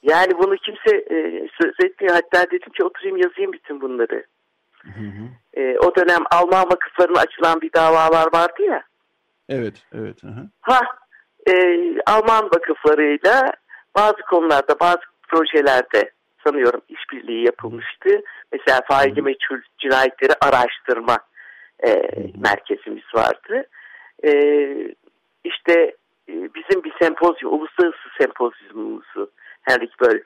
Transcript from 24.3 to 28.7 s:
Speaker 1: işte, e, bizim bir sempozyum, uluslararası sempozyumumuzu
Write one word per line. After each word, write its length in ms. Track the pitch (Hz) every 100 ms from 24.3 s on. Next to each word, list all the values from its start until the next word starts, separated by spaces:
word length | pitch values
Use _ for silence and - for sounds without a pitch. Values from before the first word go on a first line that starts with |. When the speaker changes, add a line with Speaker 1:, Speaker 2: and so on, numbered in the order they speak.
| 143 147 147 143 139 - - _ _ _ _
Speaker 1:
işte, 520 | 175 - - 170 160 - _ _ -
e, 40 |
bizim 500 | 82 92 - - 190
bir 100 | 156 -
sempozyum, 520 | 165 151 170 165 131
uluslararası 560 | 151 156 - 175 - - -
sempozyumumuzu 1120 | 127 - 120 - 101